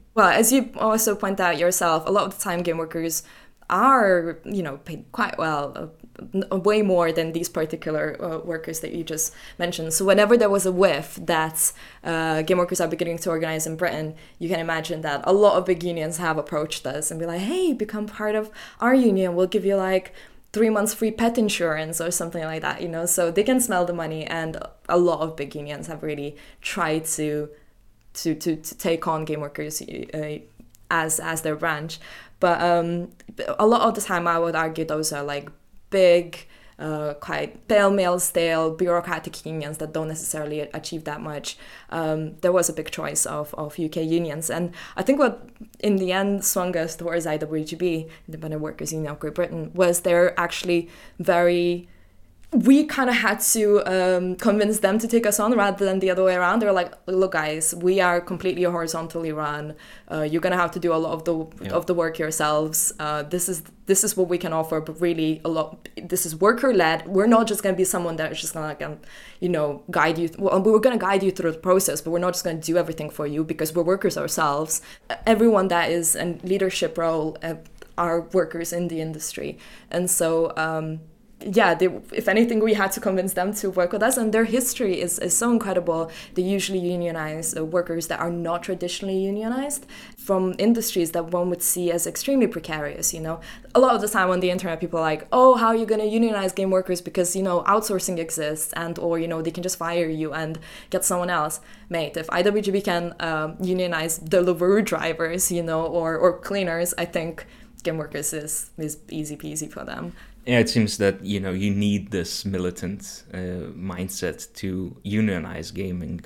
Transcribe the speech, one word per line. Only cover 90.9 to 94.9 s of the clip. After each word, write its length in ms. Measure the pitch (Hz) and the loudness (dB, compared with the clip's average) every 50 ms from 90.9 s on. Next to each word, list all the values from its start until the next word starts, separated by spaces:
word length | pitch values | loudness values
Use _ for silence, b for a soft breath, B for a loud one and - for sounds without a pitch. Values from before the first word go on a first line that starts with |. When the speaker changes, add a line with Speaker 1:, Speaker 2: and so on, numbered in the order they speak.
| - 185 170 160 - | 0 0 0 0 0
Speaker 1:
that 180 | 170 170 165 | -4 -4 0
one 180 | 180 175 175 180 | 0 0 0 0
would 140 | 175 170 - | -2 -2 0
see 280 | - - 180 180 170 | -2 0 0 0 0
as 140 | 170 170 165 | 0 0 0
extremely 400 | 165 - - - - 277 269 233 | -2 -4 -6 -2 0 2 4 4
precarious, 640 | - - 165 - - 156 156 147 143 147 - 160 - | 2 0 -2 -6 -6 -6 -4 -4 -6 -6 -4 -4 -4
you 100 | - 165 | -4 -4
know. 180 | 160 160 165 165 B B B B B B - | -6 -6 -6 -8 B B B B B B 6
A 60 | 247 | 6
lot 160 | 262 262 247 | 6 8 6
of 60 | 214 | 4
the 60 | 202 208 | 2 0
time 220 | - 208 185 185 | 2 2 4 4
on 100 | 185 180 | 2 2
the 120 | 180 180 | 2 2
internet, 280 | 175 185 185 180 165 160 | 0 0 -2 -4 -4 -4
people 200 | 180 170 | -4 -2